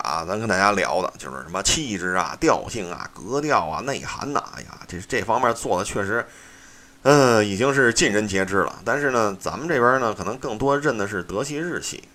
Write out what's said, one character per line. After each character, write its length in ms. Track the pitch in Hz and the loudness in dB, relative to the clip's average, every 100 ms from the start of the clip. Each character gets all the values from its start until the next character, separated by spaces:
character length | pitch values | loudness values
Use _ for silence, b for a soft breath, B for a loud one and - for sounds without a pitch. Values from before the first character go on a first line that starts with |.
啊， 220 | - 78 82 | -4 -4 -2
咱 140 | 104 | -2
跟 80 | 113 | 0
大 80 | 92 | 4
家 160 | 101 | 4
聊 300 | 101 76 78 | 4 0 0
的， 100 | 90 - | -2 -6
就 120 | 69 | -12
是 120 | 67 | -12
什 80 | 69 | -8
么 120 | 87 | -4
气 360 | 101 165 143 98 | -2 -2 -2 -4
质 160 | 90 | -2
啊、 220 | 92 80 - | 0 -2 0
调 280 | 160 107 - | 2 2 0
性 220 | 117 87 | -8 -8
啊、 180 | 78 - | -10 -12
格 260 | - 92 135 | -14 -6 -4
调 260 | 151 120 82 | 0 0 0
啊、 140 | 78 | -4
内 200 | 123 139 | -6 -6
涵 300 | - - 139 | -8 -8 -4
呐， 100 | 143 - - | -4 -6 -12
哎 60 | |
呀， 60 | - - - | -14 -16 -12
这， 100 | 87 | -12
这 180 | - 120 | -4 -4
方 180 | 95 113 | 0 0
面 140 | 123 | 2
做 240 | 117 135 90 | 0 -2 -2
的 60 | |
确 200 | 98 117 | -2 -4
实， 220 | 98 113 - B B B B B B B | -2 -4 -6 B B B B B B B
呃， 420 | 131 147 131 113 | 6 8 8 6
已 120 | 104 98 | 4 2
经 160 | 131 | 2
是 200 | 139 123 | 4 4
尽 180 | 113 151 | 4 4
人 160 | 104 107 | 2 2
皆 180 | 95 | 0
知 120 | 95 98 | 2 2
了。 180 | 87 - | 0 -2
但 160 | - 131 | -2 0
是 120 | 143 | 0
呢， 240 | 123 107 95 | 2 0 -2
咱 180 | - 92 | -6 -6
们 120 | 156 | -2
这 100 | 147 | 2
边 220 | 120 131 | 4 4
呢， 120 | 120 | 0
可 120 | 101 | -2
能 120 | 90 123 | -6 -6
更 200 | 143 107 | -6 -2
多 180 | 135 143 | 0 2
认 220 | 151 113 | 2 0
的 80 | 101 | -2
是 160 | 101 | -4
德 220 | 82 95 | -4 -4
系、 140 | 143 147 | -4 -6
日 220 | 170 135 | -6 -6
系， 220 | - - - | -8 -12 -16